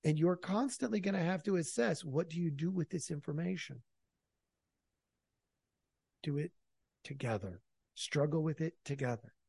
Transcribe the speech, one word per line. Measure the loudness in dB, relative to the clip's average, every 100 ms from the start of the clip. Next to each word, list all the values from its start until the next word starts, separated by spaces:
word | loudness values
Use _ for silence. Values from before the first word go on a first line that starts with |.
And | 2 4
you're | 4 4
constantly | 0 0 0 0 0 2
gonna | 2 2
have | 2 0
to | 2 2
assess, | 2 2 2 2
what | 0 -2 0
do | 0
you | -2
do | 0 0
with | 0 -2
this | -4 -4
information? | -6 -4 -2 -2 -4 -6 -12 -18 _ _ _ _ _ _ _ _ _ _ _ _ _ _ _ _ _ _ _ _ _ _ _
Do | -4 -2
it | -4 _ _ _ _ _
together. | -12 -6 -2 -2 -4 -10 _ _ _
Struggle | -12 -2 2 2 2
with | 0 0
it | -2 -4 -8
together. | -2 -2 -2 -6 _